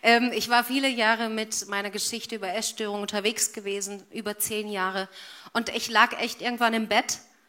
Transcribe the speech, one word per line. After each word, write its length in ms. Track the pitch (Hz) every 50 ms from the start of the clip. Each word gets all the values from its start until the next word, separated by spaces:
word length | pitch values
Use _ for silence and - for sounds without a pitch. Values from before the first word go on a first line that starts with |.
| -
Ähm, 280 | 226 233 233 247 247 226
ich 160 | 214 220 226
war 140 | 240 240 240
viele 240 | 247 254 277 269
Jahre 400 | 269 247 240 220 214 226 220 233 220
mit 380 | 220 220 220 220 - - -
meiner 220 | 196 202 202 202 202
Geschichte 460 | 196 208 - - 233 226 - - 233
über 180 | 214 196 185 180
Essstörung 480 | 226 220 - - - 220 208 202 208
unterwegs 500 | 202 202 - 208 190 220 233 - - -
gewesen, 520 | - 226 196 202 196 202 190 196 202 196 - _
über 260 | - 220 208 208 208
zehn 320 | 208 - - 220 214 208 208
Jahre. 400 | 208 190 185 190 190 196 190 190 - - - - - - - - -
Und 160 | 233 226 -
ich 200 | - 240 - -
lag 240 | 226 226 233 240 - -
echt 220 | 240 240 - -
irgendwann 340 | - 240 240 226 240 226 226
im 120 | 226 220
Bett. 320 | 196 208 226 - - - - - _ _ _ _